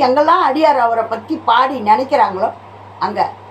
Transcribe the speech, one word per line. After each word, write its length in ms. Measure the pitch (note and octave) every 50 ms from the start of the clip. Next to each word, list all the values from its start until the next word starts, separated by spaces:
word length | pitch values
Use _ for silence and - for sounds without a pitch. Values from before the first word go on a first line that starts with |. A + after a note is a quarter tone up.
| C#4
எங்கெல்லாம் 380 | B3+ B3+ D4 D4+ D#4 E4 F#4 F4
அடியார் 340 | C#4 C4 D4+ D#4 D4+ C#4+ C4 A#3+
அவரை 180 | A#3 A#3 A3+ A3
பத்தி 340 | - A3+ G#3 - - D#4 - -
பாடி 360 | - A3+ A#3+ C4 C4 C#4 B3
நினைக்கிறாங்களோ, 680 | G#3 G#3 A3 B3 C4 B3+ D4 C4 A3 G3 F3+ F#3 G#3 - - - - - - - - - - -
அங்க 300 | - G3 G#3 G#3 E3+ - - - - -